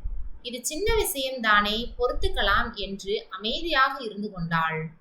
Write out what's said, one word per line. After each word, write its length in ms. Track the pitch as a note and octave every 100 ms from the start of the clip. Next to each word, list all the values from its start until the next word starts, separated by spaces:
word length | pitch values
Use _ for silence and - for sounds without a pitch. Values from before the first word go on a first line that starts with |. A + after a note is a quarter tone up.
| - - - -
"இது 240 | D#3 E3 -
சின்ன 280 | D#4 G#4+
விஷயம்தானே, 1000 | A4 - C#4 C4 C4 A3 G#3 G#3 A3 A#3+ -
பொறுத்துக்கலாம்" 760 | B3 - G4 B3+ G3+ G#3+ A#3
என்று 540 | G#3 F#3+ G3 F#3+ A3 -
அமைதியாக 760 | F#3 G#3+ D4+ E4 C#4 C#4 C#4+
இருந்து 280 | A3+ G3+ G#3
கொண்டாள். 580 | F3+ E3 E3 D#3+ D#3+ D#3+ -